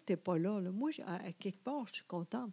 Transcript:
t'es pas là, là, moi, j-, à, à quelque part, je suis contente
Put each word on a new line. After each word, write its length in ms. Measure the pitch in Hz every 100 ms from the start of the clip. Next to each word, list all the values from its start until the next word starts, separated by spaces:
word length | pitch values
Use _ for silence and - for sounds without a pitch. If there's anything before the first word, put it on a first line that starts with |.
t'es 120 | - 170
pas 200 | - 165
là, 240 | 180 214
là, 100 | 185
moi, 200 | 196 302
j-, 100 | 302
à, 120 | -
à 180 | 175 185
quelque 300 | - 196 190
part, 220 | 254 285 220
je 80 |
suis 100 | -
contente 480 | - 175 170 233 233